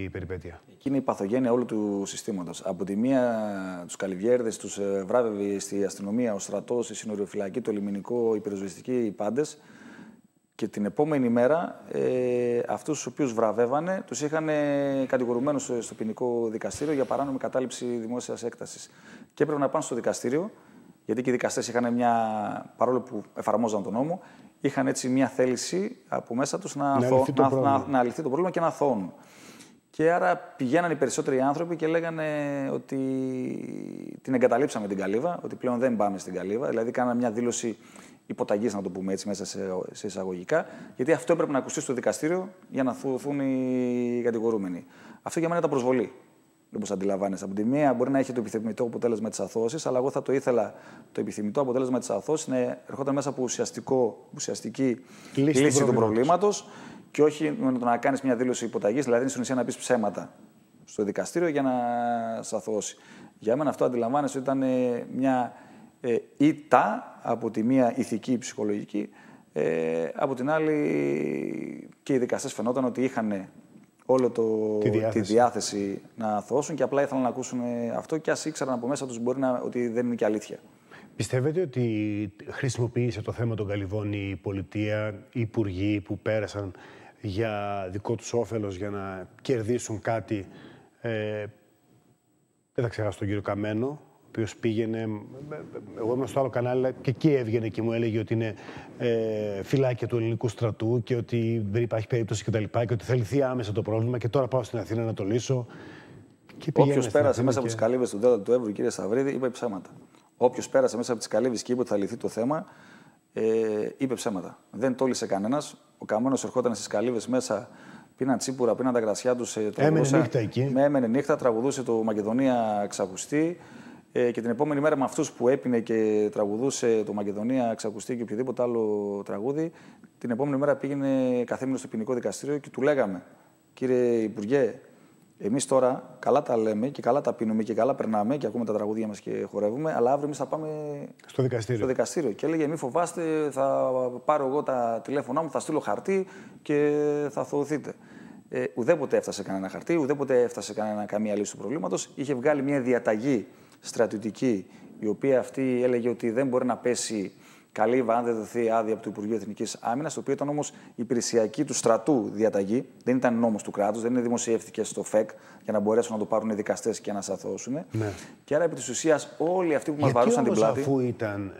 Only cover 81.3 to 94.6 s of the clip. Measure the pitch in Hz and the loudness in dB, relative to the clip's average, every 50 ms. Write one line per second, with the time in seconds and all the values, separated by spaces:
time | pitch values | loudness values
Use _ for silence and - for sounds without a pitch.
81.3 | - 131 127 151 156 180 185 143 - 127 123 117 110 107 107 107 104 101 104 101 | 0 0 0 0 0 0 -2 -2 0 0 0 0 0 0 0 -2 -2 -2 -4 -6
82.3 | - - - - - - - 131 - - 120 117 - 123 120 123 110 107 104 113 | -8 -12 -14 -12 -8 -4 -4 -2 0 0 -2 0 0 0 0 0 -2 -2 -6 -6
83.3 | - - 113 117 113 104 107 98 101 104 98 92 101 107 101 101 101 104 98 98 | -4 -2 -2 -2 -2 -2 -2 -2 -2 -4 -4 -4 -4 -4 -2 -2 -2 -4 -4 -4
84.3 | 95 92 - 107 98 98 92 - - 104 104 104 107 107 107 107 104 92 - - | -6 -6 -4 -4 -4 -4 -6 -4 -4 -2 0 0 0 0 -2 -4 -6 -8 -14 -8
85.3 | - 127 117 104 - 117 110 101 90 92 98 104 104 101 101 - 107 98 - 110 | -4 -4 -4 0 0 0 0 0 -2 0 0 0 0 0 -2 -4 -8 -6 -2 -2
86.3 | 107 110 104 95 - 101 101 95 92 - - - - - - - - _ - 107 | 0 0 -2 -2 -4 -6 -8 -8 -10 -12 -18 -20 -20 -20 -20 -20 -18 _ -8 -6
87.3 | 90 98 113 110 107 101 101 101 101 101 95 92 90 101 - - 120 110 - - | -2 -2 -2 -2 -2 -2 -4 -4 -4 -4 -6 -6 -8 -6 -4 -4 -4 -4 -4 -2
88.3 | - 117 117 107 117 113 104 101 95 90 101 104 101 101 95 98 95 95 90 - | -2 -2 0 0 -2 -4 -4 -4 -4 -6 -6 -6 -6 -6 -6 -8 -8 -10 -12 -14
89.3 | - - - - 135 117 107 104 123 117 - - 110 101 - 120 113 110 - - | -16 -8 -2 0 0 0 2 0 0 0 -2 -4 -6 -4 -2 -2 -2 -2 -2 -2
90.3 | 110 101 92 - - - - - - - - _ _ _ - 120 113 107 107 107 | -4 -4 -4 -8 -14 -20 -20 -20 -20 -20 -20 _ _ _ -6 -6 -4 -4 -4 -4
91.3 | 107 107 104 104 - _ _ _ _ _ _ _ _ _ _ _ _ _ _ _ | -4 -6 -8 -10 -12 _ _ _ _ _ _ _ _ _ _ _ _ _ _ _
92.3 | _ _ _ _ _ _ _ _ _ - 123 113 - - 110 104 92 - 110 98 | _ _ _ _ _ _ _ _ _ -2 -2 -2 -2 -2 -4 -4 -4 -4 -4 -2
93.3 | 104 104 98 - 104 101 104 107 107 107 120 135 151 151 - - _ _ _ _ | -2 -2 -2 -2 -4 -2 -2 -2 -2 -2 -2 -4 -4 -8 -14 -20 _ _ _ _
94.3 | - - 113 98 - - | -6 -4 -4 -4 -4 -4